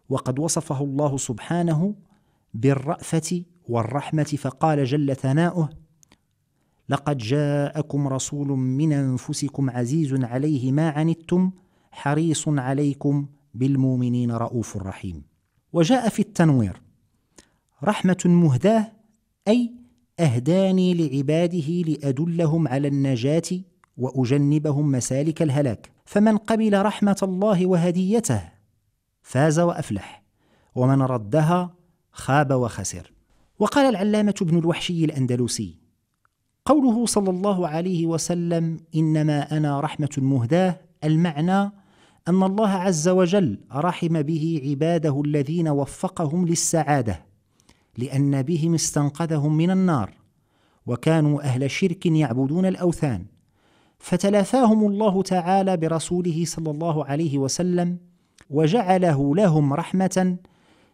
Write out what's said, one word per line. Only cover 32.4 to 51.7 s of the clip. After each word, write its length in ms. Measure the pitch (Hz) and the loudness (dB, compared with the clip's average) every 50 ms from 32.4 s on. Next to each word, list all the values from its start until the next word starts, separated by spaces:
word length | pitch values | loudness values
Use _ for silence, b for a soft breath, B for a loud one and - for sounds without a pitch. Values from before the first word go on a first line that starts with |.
| 147 135 | 2 2
وخسر. 600 | 139 127 123 113 - - 95 - - 87 82 - _ _ _ _ _ _ _ _ _ - | 0 0 -2 -2 -4 -8 -10 -10 -10 -12 -14 -18 _ _ _ _ _ _ _ _ _ -4
وقال 280 | 208 202 - 285 269 | -4 0 2 2 2
العلامة 480 | 269 220 175 202 214 208 214 208 208 196 - | 2 2 0 0 0 0 2 2 0 0 0
ابن 160 | 196 160 170 170 | 0 0 2 2
الوحشي 460 | 160 160 156 - - - 175 165 160 | 2 0 -2 -2 -4 -4 -2 0 0
الأندلسي: 720 | 151 - 135 131 120 123 123 123 117 - - 107 87 80 _ _ _ _ _ _ _ _ _ _ _ _ _ _ _ _ _ _ | 0 0 -2 -2 0 0 0 -2 -2 -4 -6 -8 -10 -12 _ _ _ _ _ _ _ _ _ _ _ _ _ _ _ _ _ _
قوله 420 | - 277 302 269 254 214 240 233 | 2 2 4 4 2 2 2 0
صلى 240 | - - 214 196 190 | 0 0 0 0 0
الله 380 | 180 180 190 208 196 180 175 156 | -2 0 -2 -2 0 0 -2 -2
عليه 380 | 151 165 175 190 185 160 165 | -2 -4 -2 -2 -2 0 0
وسلم: 720 | 165 170 151 - - 175 175 170 170 170 165 165 165 165 - - _ - | -2 -2 -2 -2 -4 -4 -2 -2 -2 -2 -2 -2 -4 -6 -8 -10 _ -2
"إنما 640 | 156 160 156 156 156 151 156 147 147 135 - 151 | 0 0 2 2 2 2 2 0 0 -2 -2 -2
أنا 240 | 156 151 147 143 139 | -2 0 0 -2 -2
رحمة 360 | 156 151 - - 151 139 - 139 | -4 -4 -4 -4 -6 -4 -2 -2
مهداة"، 640 | 135 135 139 127 117 113 165 180 185 185 170 - - _ _ _ - | 0 2 2 2 2 2 2 2 2 2 0 -4 -10 _ _ _ -2
المعنى 680 | 156 156 160 175 175 143 143 160 180 190 196 202 202 208 b b b b b b b b b b 170 | 0 2 2 2 0 0 -2 0 0 2 0 0 -2 -6 b b b b b b b b b b 0
أن 140 | 180 190 | 0 2
الله 260 | 190 190 190 208 220 196 | 2 0 0 0 0 0
عز 400 | 196 185 180 202 180 151 151 185 | 0 0 0 0 0 0 2 2
وجل 500 | 185 185 185 170 190 208 180 120 98 - - - | 2 4 2 2 2 2 2 0 -2 -6 -10 -8
رحم 500 | 120 139 156 180 170 - 175 165 170 160 | -4 -2 -2 -2 -2 -2 -2 -2 0 -2
به 400 | 143 147 170 151 151 165 165 147 131 | -2 -2 -2 -2 -2 -2 -4 -4 -4
عباده 560 | 143 143 135 156 165 170 165 156 147 135 143 | -4 -2 -2 0 0 0 0 0 0 0 0
الذين 480 | 147 147 147 147 135 143 165 175 165 156 | -2 0 0 -2 -2 -2 -2 0 0 0
وفقهم 800 | 143 143 139 - - - - - - - 170 139 160 180 180 | 0 0 -2 -4 -6 -8 -8 -6 -4 -4 -4 -2 0 0 0
للسعادة، 800 | 165 170 - - - - 160 151 143 147 135 113 107 90 - - _ _ _ _ b b b b b b b b b b 113 | 0 0 -2 -2 0 0 0 0 0 0 0 0 -2 -6 -6 -10 _ _ _ _ b b b b b b b b b b -10
لأن 440 | 123 139 139 135 143 143 139 135 | -8 -4 -2 0 0 2 0 0
بهم 320 | 131 143 180 151 160 170 170 | 0 -2 -2 0 0 0 0
استنقذهم 840 | 156 - - - 151 147 139 143 - 170 156 160 147 139 156 156 | 0 -2 -2 0 0 -2 -2 -2 -4 -4 -2 -2 0 0 2 2
من 140 | 156 165 180 | 2 2 2
النار، 440 | 190 190 190 180 156 123 98 - - _ _ _ _ _ _ _ _ _ _ _ _ _ _ | 2 2 2 2 2 0 -2 -4 -10 _ _ _ _ _ _ _ _ _ _ _ _ _ _
وكانوا 560 | 123 120 120 - 160 160 160 151 147 147 143 | -6 -6 -2 2 2 2 4 4 2 0 0
أهل 280 | - 135 120 127 117 107 | -2 -2 -2 -2 -2 -4